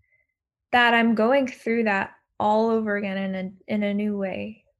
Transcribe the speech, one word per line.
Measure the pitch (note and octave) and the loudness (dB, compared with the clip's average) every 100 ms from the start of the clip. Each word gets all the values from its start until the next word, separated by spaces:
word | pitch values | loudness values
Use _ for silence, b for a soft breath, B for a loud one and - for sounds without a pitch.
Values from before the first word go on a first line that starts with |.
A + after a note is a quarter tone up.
| _ _ _ _ _ _ - | _ _ _ _ _ _ -2
that | B3 A#3+ A#3 | 2 4 4
I'm | A#3 | 4
going | G#3+ A3 C#4 B3+ | 2 2 2 0
through | - A3 A#3 | -6 -4 -2
that | A3 G3 - - _ - | 0 -2 -4 -12 _ -2
all | G#3 G#3+ A3+ | 0 2 2
over | A3+ G#3+ G3+ | 0 -2 -4
again | G3+ F#3+ | -4 -4
in | G3 F#3+ | -4 -6
a, | F#3 F#3+ - | -8 -12 -6
in | G#3+ | -2
a | G3+ | 0
new | G3+ G#3 G3+ | -2 -2 -4
way, | F#3+ G#3 G#3 A3 _ | -4 -6 -10 -14 _